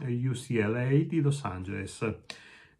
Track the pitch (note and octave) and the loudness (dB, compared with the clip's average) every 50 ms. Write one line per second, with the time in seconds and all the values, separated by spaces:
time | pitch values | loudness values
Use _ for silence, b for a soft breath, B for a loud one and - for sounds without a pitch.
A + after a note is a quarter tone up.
0 | C#3 B2+ B2 A#2+ B2+ C3 B2 - - - A#2+ A2 G#2 G#2+ A2+ B2 B2 C3 C#3 D3 | -4 -4 -2 0 0 0 -2 -2 -4 0 0 2 2 2 2 0 2 4 4 4
1 | E3 - E3+ D#3+ C#3+ C#3+ C#3 - - G2+ F#2 F#2 F#2 G2 G2+ G2 - - - - | 4 4 2 2 2 2 2 0 -2 -6 -6 -6 -6 -6 -6 -6 -6 -8 -6 -4
2 | A2+ A2 A2 - - B B B B B B B B B B B | -4 -4 -4 -4 -10 B B B B B B B B B B B